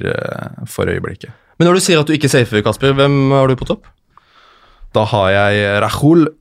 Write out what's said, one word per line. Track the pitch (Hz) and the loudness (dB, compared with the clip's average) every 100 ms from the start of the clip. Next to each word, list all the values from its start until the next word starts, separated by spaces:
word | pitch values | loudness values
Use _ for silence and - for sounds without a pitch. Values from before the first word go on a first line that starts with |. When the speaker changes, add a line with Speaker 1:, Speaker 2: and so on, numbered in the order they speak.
| - | -6
Speaker 1:
eh, | 50 - - - - - | -6 -8 -10 -14 -14 -12
for | - 90 | -6 -4
øyeblikket. | 90 - - - - _ - | -4 -8 -12 -18 -20 _ 0
Speaker 2:
Men | 170 | 2
når | |
du | 185 | 2
sier | 180 160 | 2 2
at | 151 | 2
du | |
ikke | 156 135 | 0 2
safer, | 143 113 104 | 2 2 0
Kasper, | 110 104 135 | 0 0 0
hvem | 135 139 143 135 | 2 2 2 2
har | 139 131 | 2 2
du | 131 | 0
på | - | -4
topp? | 214 - _ _ _ _ _ _ _ _ - - | -8 -10 _ _ _ _ _ _ _ _ -20 -6
Speaker 1:
Da | 110 | -2
har | 107 107 95 | 0 0 2
jeg | 98 101 104 101 104 | 2 2 0 0 0
Raúl, | 107 - 143 170 151 - | -2 0 2 4 2 -2